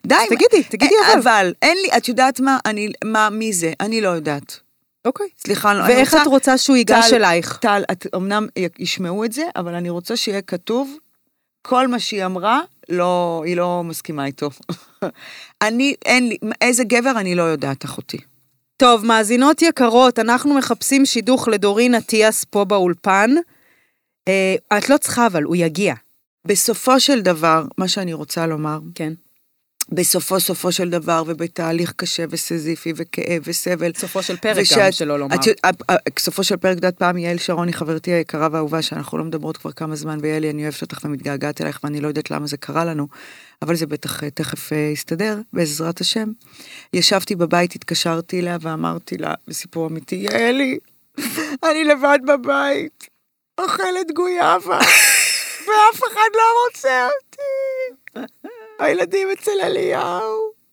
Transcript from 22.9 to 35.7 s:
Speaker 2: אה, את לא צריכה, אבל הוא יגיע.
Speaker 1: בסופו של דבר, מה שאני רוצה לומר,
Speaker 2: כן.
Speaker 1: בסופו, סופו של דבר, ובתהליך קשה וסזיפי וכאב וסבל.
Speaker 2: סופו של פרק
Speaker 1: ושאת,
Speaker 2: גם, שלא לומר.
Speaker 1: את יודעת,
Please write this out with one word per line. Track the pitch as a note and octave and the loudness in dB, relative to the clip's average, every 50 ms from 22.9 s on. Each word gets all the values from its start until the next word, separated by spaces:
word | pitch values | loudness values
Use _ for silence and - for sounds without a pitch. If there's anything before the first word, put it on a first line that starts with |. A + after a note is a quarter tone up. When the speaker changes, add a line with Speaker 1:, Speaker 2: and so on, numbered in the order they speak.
| E3+ _ - G3+ F#3+ G3 G#3 A#3 C#4 E4 E4+ _ _ _ _ _ _ _ _ _ _ _ _ _ _ _ _ | 0 _ 0 2 4 4 4 4 4 2 0 _ _ _ _ _ _ _ _ _ _ _ _ _ _ _ _
Speaker 2:
אה, | F#3 F#3+ F#3+ F#3+ F#3+ F#3+ - _ _ G#3+ | 0 0 2 2 0 0 -2 _ _ 0
את | G#3 G3+ - | 0 4 4
לא | C#4 | 4
צריכה, | - - - - B3 A#3+ | 4 4 -2 0 2 2
אבל | A3+ F3+ D#3+ D3 | 2 2 0 0
הוא | - E3+ | 0 0
יגיע. | F3 E3 E3 D3+ E3+ G3+ F3+ B2+ A#2+ _ _ _ _ _ _ _ _ _ | 0 0 0 0 0 0 0 -2 -4 _ _ _ _ _ _ _ _ _
Speaker 1:
בסופו | - G#3 F#3+ - - G#3+ - - B3+ B3+ C4+ | -2 0 0 2 0 -2 0 2 4 4 4
של | B3 - C#4+ A#3+ | 4 4 2 2
דבר, | F#3+ F#3 F3 D#3 D#3+ E3 D#3+ D#3+ D3+ - - | 4 2 2 2 4 4 4 2 2 -4 -6
מה | - F#3 | -4 -4
שאני | F3+ - G#3 F#3+ F3 D#3+ | -2 -2 -4 -4 -6 -6
רוצה | D3+ D3+ - - E3+ E3 | -8 -10 -8 -6 -4 -2
לומר, | E3 D#3 D3+ D3+ D3+ D3+ D#3 D#3 E3 F3 | -2 -2 -4 -4 -6 -6 -8 -10 -14 -12
Speaker 2:
כן. | - D#3+ D#3 E3 - _ _ _ _ _ _ _ _ _ _ _ _ - - | -10 -8 -10 -10 -12 _ _ _ _ _ _ _ _ _ _ _ _ -10 -6
Speaker 1:
בסופו, | - D#3+ F3 - - F3+ F3 - F#3+ F#3+ | -4 -2 0 0 0 -2 -2 0 -2 -2
סופו | F3 - F3 - - F3+ | -2 -2 -4 -2 -2 -2
של | E3+ F#3+ F3+ F3 | -2 -2 -4 -2
דבר, | F3 E3+ D3+ E3+ E3+ E3 E3 | -4 -4 -2 0 0 0 0
ובתהליך | D#3 E3 D3+ E3+ E3+ _ - E3 E3 E3 E3 F3 D#3+ - | -4 -6 -6 -8 -8 _ -6 -4 -2 -2 -2 -4 -4 -6
קשה | - F3+ F3+ - - E3 D#3 | -8 -8 -6 -6 -6 -6 -8
וסזיפי | D#3+ E3+ - - E3+ E3+ D3+ D#3+ E3 - - E3 D#3+ | -8 -8 -6 -6 -6 -6 -4 -6 -6 -6 -6 -8 -8
וכאב | D#3 E3 _ - - - - F3 E3 D#3+ | -8 -10 _ -6 -6 -4 -4 -4 -4 -4
וסבל. | E3 E3+ - - F3+ F3+ D#3+ E3+ E3+ E3 | -6 -6 -6 -2 -4 -2 -2 -2 -4 -4
Speaker 2:
סופו | - - F3+ - F#3+ F#3 | -6 -10 -6 -6 -6 -4
של | - F#3 | -4 -6
פרק | F3 - G#3+ G#3 F#3+ | -4 -2 0 0 2
Speaker 1:
ושאת, | G3+ F3 - | 2 4 4
Speaker 2:
גם, | A3+ G3 F#3+ | 6 4 4
שלא | F#3 - E3 D3 D3 D3 | 4 0 -4 -2 -2 -2
לומר. | C#3+ C#3 D#3+ | -2 -2 -2
Speaker 1:
את | F#3 - | 2 2
יודעת, | A3 G#3+ - - F#3 | 2 2 4 2 2